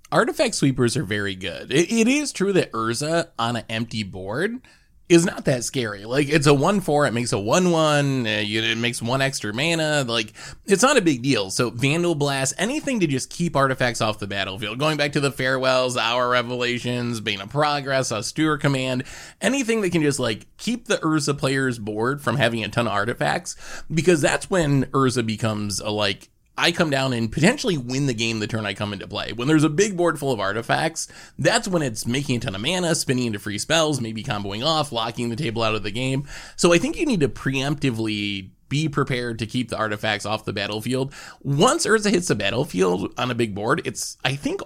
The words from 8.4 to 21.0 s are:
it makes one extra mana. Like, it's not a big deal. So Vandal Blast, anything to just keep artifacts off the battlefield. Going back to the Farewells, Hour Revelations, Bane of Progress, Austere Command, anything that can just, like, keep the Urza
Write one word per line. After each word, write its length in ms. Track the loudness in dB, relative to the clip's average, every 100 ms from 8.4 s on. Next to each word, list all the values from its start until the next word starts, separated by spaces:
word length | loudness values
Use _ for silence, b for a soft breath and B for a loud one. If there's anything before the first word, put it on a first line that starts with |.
| 0 0
it 160 | 0 0
makes 240 | 0 -2
one 200 | -2 0
extra 320 | 0 0 -4
mana. 500 | -2 0 0 0 0 0
Like, 280 | 0 -2 B B B 0
it's 180 | 4
not 140 | 6 6
a 40 |
big 200 | 4 2
deal. 280 | 2 2 0
So 200 | 0 -2
Vandal 460 | 0 0 2 0 0
Blast, 380 | 0 0 -2 -2
anything 420 | -2 -2 -2 0
to 80 | 0
just 220 | 0 -4
keep 260 | -4 -2 2
artifacts 460 | 0 2 0 0
off 180 | -2 -2
the 80 | -4
battlefield. 520 | -4 -4 -4 -6 -2
Going 180 | -2 0
back 160 | 0
to 80 | 0
the 100 | -2
Farewells, 640 | 0 0 2 4 4 2 0
Hour 320 | 0 2 4
Revelations, 920 | 2 2 0 0 0 -2 -2 -2 -2
Bane 180 | -4 -4
of 100 | -4
Progress, 600 | 0 0 0 0 -2 0
Austere 460 | -2 -4 -2 0 2
Command, 480 | 0 0 0 -4 -6 B B B
anything 400 | 0 0 0 0
that 120 | 2
can 100 | 2
just, 180 | 2 0
like, 260 | -2 -4 -10 -8
keep 300 | -6 -6 -2
the 100 |
Urza 400 | 0